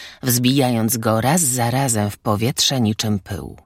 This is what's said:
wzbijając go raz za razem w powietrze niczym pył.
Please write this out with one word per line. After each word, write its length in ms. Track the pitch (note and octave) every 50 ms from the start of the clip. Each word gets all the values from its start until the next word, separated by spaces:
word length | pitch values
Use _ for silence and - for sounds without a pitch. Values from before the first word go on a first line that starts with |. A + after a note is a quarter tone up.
| - - - -
wzbijając 760 | - C3 A#2+ B2 B2 B2 C3+ C#3+ C3 B2+ A#2+ A2+ A2+ A2+ B2
go 240 | A#2 A2 A2 A2 A2
raz 220 | A2+ B2+ D#3 F3+
za 280 | E3+ B2 B2 B2 A#2 A#2
razem 400 | B2 C3+ C#3 C3 A2 G#2+ G#2 G#2
w 80 | - -
powietrze 640 | - A#2 G#2+ G#2 A2+ B2 C#3 - - - C#3+ B2+
niczym 380 | A#2 G#2 G#2+ - - A2 G#2 G2
pył. 380 | - - G2+ D2+ C#2 - - - -